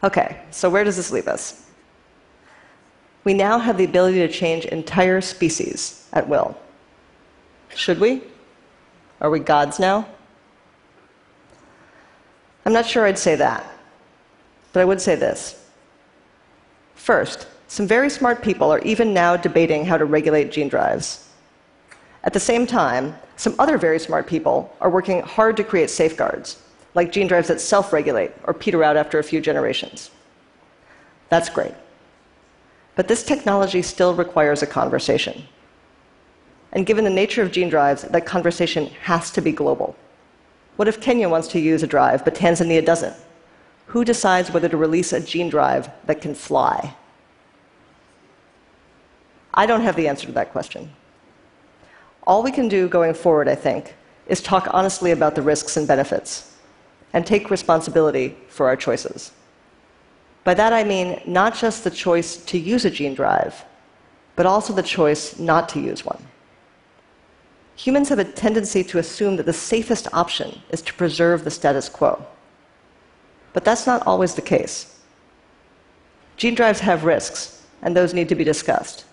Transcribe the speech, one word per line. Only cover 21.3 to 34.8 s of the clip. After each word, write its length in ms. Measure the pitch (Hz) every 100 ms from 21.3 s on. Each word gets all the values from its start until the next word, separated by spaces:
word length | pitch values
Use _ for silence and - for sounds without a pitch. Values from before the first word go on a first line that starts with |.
| _ _ _ _ _ _ - _ -
At 80 | -
the 80 | 202
same 260 | - 233 240
time, 500 | 240 151 123 135 160 - -
some 180 | - -
other 200 | 285 277
very 200 | 165 160
smart 280 | 160 160 147
people 500 | 160 151 131 131 -
are 100 | 185
working 320 | 180 185 180
hard 340 | - - 220 220
to 80 |
create 260 | 214 190 147
safeguards, 720 | - 160 160 - - - - _ _ _
like 160 | - 175
gene 160 | 202 190
drives 220 | 180 165
that 120 | 165
self-regulate 680 | - 202 196 160 147 120 90 -
or 100 | -
peter 300 | - - 175
out 120 | 156 151
after 220 | 151 156
a 60 |
few 160 | 151 160
generations. 720 | 156 147 120 - - - - _ _ _ _ _ _ _ _ - - _ _
That's 180 | 170 170
great. 260 | - - - - _ _ _ _ _ _ _ _ _ _
But 140 | - 185
this 160 | 233
technology 580 | - 294 214 202 196 185
still 320 | 175 - 180
requires 480 | 175 175 - 151 143
a 40 | 147
conversation. 760 | -